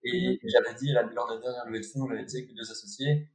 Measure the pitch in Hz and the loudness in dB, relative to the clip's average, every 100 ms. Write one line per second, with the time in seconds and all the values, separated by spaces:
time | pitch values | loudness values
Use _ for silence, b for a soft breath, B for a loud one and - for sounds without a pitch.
0 | - - - - - 120 - 110 139 127 | 0 0 2 0 6 6 6 -2 2 4
1 | 113 117 117 113 123 123 120 110 101 135 | 2 -2 -4 -4 -4 -6 -4 -6 -4 -4
2 | 131 113 - 127 127 107 110 113 101 - | -4 -4 -6 -8 -10 -12 -12 -12 -14 -4
3 | 139 151 - | 2 2 0